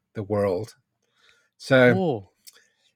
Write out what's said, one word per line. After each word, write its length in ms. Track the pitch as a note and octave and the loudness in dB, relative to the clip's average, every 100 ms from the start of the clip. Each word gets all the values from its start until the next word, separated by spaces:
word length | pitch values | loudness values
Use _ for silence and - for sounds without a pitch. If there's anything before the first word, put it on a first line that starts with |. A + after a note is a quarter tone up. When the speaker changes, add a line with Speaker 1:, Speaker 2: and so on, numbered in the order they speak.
| _ | _
Speaker 1:
the 80 | - | -12
world. 540 | G2+ G#2 G2+ F2+ G#2+ - _ _ _ _ _ _ _ _ | -6 -2 -2 -4 -8 -16 _ _ _ _ _ _ _ _
So 360 | - C3 B2 | 0 4 4
Speaker 2:
Oh. 360 | F3+ F3+ A#2+ G2 _ - - _ _ _ | 4 0 -4 -10 _ -20 -20 _ _ _